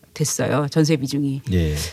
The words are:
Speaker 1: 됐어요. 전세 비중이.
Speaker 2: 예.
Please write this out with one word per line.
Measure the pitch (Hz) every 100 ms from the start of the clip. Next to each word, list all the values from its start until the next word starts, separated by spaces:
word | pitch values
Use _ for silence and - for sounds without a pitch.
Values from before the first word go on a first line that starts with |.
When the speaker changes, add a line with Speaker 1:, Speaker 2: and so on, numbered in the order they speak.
| -
Speaker 1:
됐어요. | - 151 - 131 - 143
전세 | 160 151 147
비중이. | 131 143 139 135 -
Speaker 2:
예. | 92 78 76 78